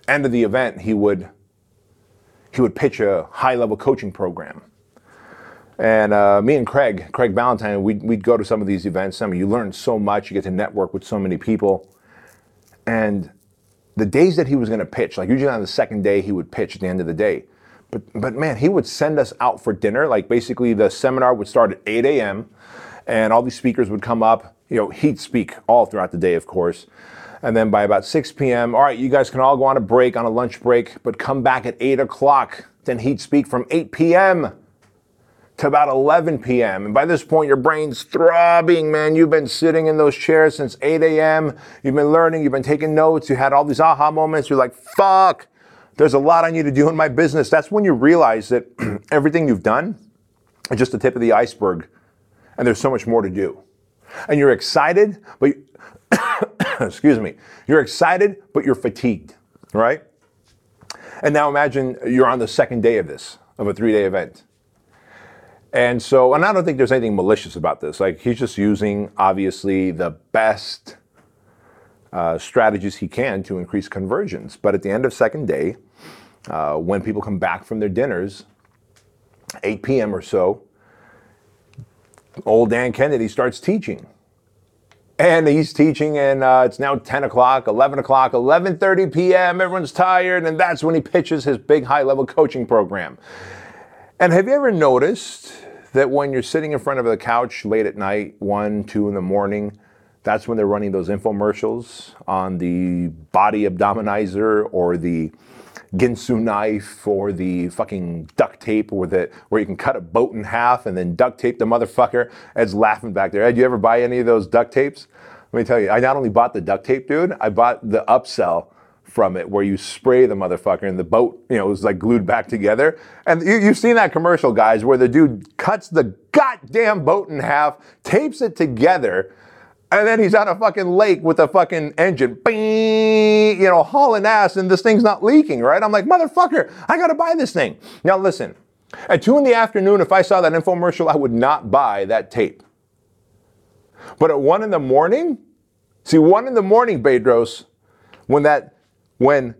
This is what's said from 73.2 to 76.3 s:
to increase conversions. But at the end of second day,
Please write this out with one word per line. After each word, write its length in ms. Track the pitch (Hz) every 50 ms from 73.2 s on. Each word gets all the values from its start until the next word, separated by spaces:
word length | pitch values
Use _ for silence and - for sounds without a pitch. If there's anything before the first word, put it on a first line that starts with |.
| 127 131 98 98 92
to 140 | - 98
increase 320 | 90 87 - - 101 - -
conversions. 640 | - 98 95 92 123 185 208 175 90 62 53 - -
But 200 | - - 104 98
at 80 | 92 -
the 80 | 98
end 120 | 101 120 131
of 100 | 123 -
second 340 | - 123 110 - 78 139
day, 300 | 92 78 73 73 92 113 - _ _ _ _ - - - - - _